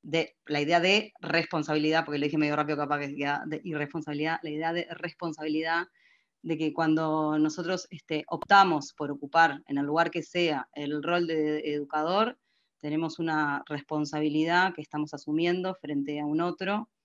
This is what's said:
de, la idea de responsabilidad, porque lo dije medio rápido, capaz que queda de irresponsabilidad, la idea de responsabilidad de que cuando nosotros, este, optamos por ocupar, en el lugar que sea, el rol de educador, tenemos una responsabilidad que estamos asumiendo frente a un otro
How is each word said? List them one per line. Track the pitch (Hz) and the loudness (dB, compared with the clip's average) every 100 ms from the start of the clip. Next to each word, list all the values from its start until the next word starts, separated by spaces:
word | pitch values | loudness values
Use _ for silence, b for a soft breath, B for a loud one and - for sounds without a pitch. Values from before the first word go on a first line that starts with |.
de, | - 160 - _ - | -2 -2 -2 _ -4
la | 147 | -2
idea | 147 175 | 4 4
de | 180 208 214 _ | 6 2 0 _
responsabilidad, | 151 165 156 165 147 156 151 160 156 | 0 0 0 -4 0 0 4 2 0
porque | 147 | -2
lo | 147 | 0
dije | 156 | 2
medio | 151 147 | 2 2
rápido, | 147 147 | 0 -2
capaz | 143 143 | 0 -2
que | 143 143 | -2 -4
queda | 143 143 151 | -2 -2 -4
de | 156 | -8
irresponsabilidad, | 185 151 143 165 151 143 156 165 | -6 -4 -4 -6 -6 -2 -2 -2
la | 156 | -6
idea | 151 165 | -4 -2
de | 170 170 | -2 -6
responsabilidad | 170 170 - 165 156 156 156 160 165 175 b b b b _ | -8 -10 -8 -8 -6 -2 -2 0 -2 -2 b b b b _
de | 165 156 | -6 -2
que | 156 | -2
cuando | - 160 156 160 156 151 151 | 0 2 2 2 0 0 2
nosotros, | 156 156 165 185 - | 0 0 -4 -4 -6
este, | 165 _ 156 - | -18 _ -6 -4
optamos | 160 - 202 185 156 143 | -8 6 8 8 4 -2
por | - 143 | -8 -6
ocupar, | 143 143 165 165 143 - | -6 0 4 4 2 -4
en | 139 | -2
el | 143 | 0
lugar | 156 170 | 2 2
que | 170 | -2
sea, | 160 175 170 139 - | -4 0 0 0 -6
el | 147 147 147 | -8 -6 -4
rol | 160 175 170 | 0 0 2
de | 160 151 151 151 | 0 0 0 -2
educador, | 147 143 151 156 190 226 262 _ _ _ _ | -4 -2 -2 0 2 2 -2 _ _ _ _
tenemos | 147 156 160 156 | -4 -2 -2 -4
una | 165 156 147 143 - | -2 0 0 -2 -6
responsabilidad | 143 - 151 147 151 151 151 160 175 185 | -10 -4 -4 -2 -2 0 2 2 2 2
que | 180 | -2
estamos | 147 147 151 | -10 -6 -6
asumiendo | 143 - 151 175 180 185 185 | -6 -4 0 2 0 -2 -6
frente | 147 143 139 147 | -4 -4 -2 -4
a | 147 | -2
un | 156 | 0
otro | 175 165 110 107 226 _ | -2 -2 -2 -4 -6 _